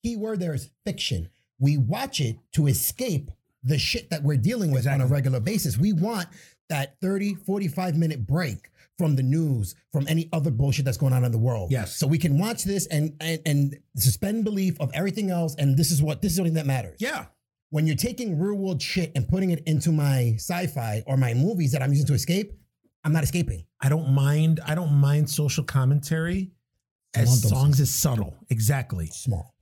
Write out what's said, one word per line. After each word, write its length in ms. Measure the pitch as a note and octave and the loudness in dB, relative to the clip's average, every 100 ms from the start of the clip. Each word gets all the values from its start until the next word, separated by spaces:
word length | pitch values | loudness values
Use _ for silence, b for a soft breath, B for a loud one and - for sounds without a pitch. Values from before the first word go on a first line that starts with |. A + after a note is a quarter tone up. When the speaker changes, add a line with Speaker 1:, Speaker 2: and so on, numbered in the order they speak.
Speaker 1:
Key 120 | A#3 A3+ | -4 -4
word 240 | A3 G#3+ | -4 -2
there 140 | F3 | -2
is 160 | C#3+ - _ | -4 -8 _
fiction. 440 | - - - G2 E2 _ _ _ | -8 -6 -4 -4 -6 _ _ _
We 200 | C#3 D3 | 2 2
watch 420 | A#2 G#3+ C4+ - | 0 0 -4 -2
it 160 | B2 A2 _ | -4 -4 _
to 140 | - D3 | 0 2
escape 640 | A2 - - B3 D#3 - - _ _ | 2 -2 -4 -2 -2 -4 -18 _ _
the 160 | B2+ C#3+ | -2 0
shit 320 | - A#3 - | 0 -4 -6
that 120 | D#3 | -2
we're 120 | D3 C#3 | 0 2
dealing 360 | C3+ A#3+ F3 | 0 0 0
with 140 | C3 B2 | 0 0
on 60 | |
a 20 | C3+ | 0
Speaker 2:
Exactly. 100 | B2+ | 2
Speaker 1:
regular 260 | C#3+ C3 B2+ | 2 2 0
basis. 380 | A#2 G#3+ C#3 G2+ | 0 -2 -2 0
We 140 | G3 | 2
want 340 | F3 G3+ A3 E3+ B B B _ | 2 0 -2 -6 B B B _
that 280 | D3 C#3 _ | -4 -4 _
thirty, 340 | F#3+ G3 G3+ | -4 -2 -2
forty-five 640 | F3+ - G3+ G3 - F#3 D#3+ | -4 -4 -2 -2 -2 -2 0
minute 300 | E3 C#3+ G2+ | 0 -2 -2
break 420 | D3+ D#3+ F#2+ - b b - | 0 -2 -6 -14 b b -2
from 180 | E3 C3+ | 2 2
the 60 | |
news, 520 | C3 D#3 D#3+ B2 F#2+ b b | 2 2 2 0 -2 b b
from 140 | D3 C#3 | -4 0
any 200 | D#3+ D#3+ | 0 0
other 180 | D#3+ D3 | -2 0
bullshit 340 | A#2 C#3 C3+ | 2 2 2
that's 120 | C3+ A#2 | 0 0
going 140 | C3+ | 2
on 100 | B2+ | 2
in 80 | B2 | 2
the 60 | A2+ | 2
world. 320 | B2 A#2 F2+ | 0 0 -2
Speaker 2:
Yes. 240 | B2+ G2+ - | -2 -2 -2
Speaker 1:
So 100 | C#3 | 0
we 120 | D#3+ | 2
can 200 | D#3+ C#3 | 2 2
watch 260 | G#3 A#3 | 0 -2
this 220 | G3 G3+ - | -2 -2 -2
and, 280 | D#3 D#3 D3+ | -2 -2 -4
and, 200 | D#3+ D#3+ D#3+ | -6 -4 0
and 320 | C#3+ C#3+ C#3+ _ - | 2 2 -2 _ 0
suspend 480 | B2+ - G3 A3+ | 0 2 -2 -2
belief 340 | G#3+ G3+ F#3+ E3+ | -2 0 -2 -2
of 100 | C#3 | -4
everything 360 | - G3 G3 G3 | -2 -4 -2 -2
else. 240 | F3 D#3+ D#3 | -2 -4 0
And 200 | C#3 C3+ | 2 4
this 140 | E3 | 2
is 120 | D#3 | 2
what, 200 | D3+ D3 | 0 0
this 100 | G3+ | 0
is 40 | E3 | 0
the 60 | |
only 80 | E3+ | 0
thing 60 | D#3+ | 0
that 100 | C#3 | 0
matters. 300 | C3 F#2+ - | -2 -4 -6
Speaker 2:
Yeah. 260 | A#3+ D4+ - _ _ _ _ | -6 -6 -10 _ _ _ _
Speaker 1:
When 160 | D3+ D#3 | 0 0
you're 100 | C3 | 0
taking 420 | A#3+ B3+ A#3 D3+ | -2 -4 -4 -2
real 160 | F#3+ G3+ | -2 -2
world 240 | F#3+ E3 | -4 -4
shit 320 | - F#3 D#3+ | -2 -2 -2
and 140 | C#3 - | -2 0
putting 220 | F#3 F#3+ | 0 0
it 120 | E3 - | -2 0
into 260 | D#3 F3 | 0 2
my 400 | D#3 C#3+ C3 A#2+ A2 | 2 2 2 2 0
sci-fi 680 | - F3 F#3 C3+ A2+ G#2+ - | -2 -4 -4 -6 -4 -6 -2
or 100 | C3+ | 0
my 160 | B2+ | 2
movies 380 | A#2 E3+ G3+ C#3+ | 2 0 0 0
that 100 | C3+ | 0
I'm 80 | C3 | 0
using 160 | C#3+ D3 | 2 2
to 80 | |
escape, 380 | C3+ - F#3 G#3 - _ _ _ _ | 0 0 -2 -2 -12 _ _ _ _
I'm 80 | D#3 | 0
not 100 | D#3+ | 0
escaping. 440 | C#3+ F3 - G2 - _ | 0 -2 -2 -4 -12 _
Speaker 2:
I 60 | C3+ | 0
don't 220 | D#3 C#3 | 0 2
mind, 460 | C#3 C#3 D3+ D#3+ D#3+ | 2 2 2 2 2
I 100 | - | 0
don't 200 | D#3+ E3 | -2 2
mind 340 | C#3+ C#3 D3 C#3+ | 4 4 4 0
social 340 | - D3 D3+ | 0 0 -2
commentary 880 | - C3+ C3 C#3+ C#3+ D#3+ E3 F#3+ F#3+ _ _ _ _ _ _ | -2 0 2 2 0 -2 -2 -4 -6 _ _ _ _ _ _
as 280 | A#2 A#2 B2 | 2 4 4
Speaker 1:
Small 180 | A2 C3 | 4 4
Speaker 2:
long 100 | C#3+ | 4
as 60 | C3+ | 4
Speaker 1:
doses. 100 | C#3 | 2
Speaker 2:
it's 80 | - | 2
subtle. 360 | D3+ A2+ G2 - - | 0 0 -4 -8 -4
Exactly. 580 | A2+ G#2+ C#3 B2 F2+ D#2 | 0 2 0 -2 -6 -6
Speaker 1:
Small. 460 | - - F#2+ - _ | -6 -4 -4 -6 _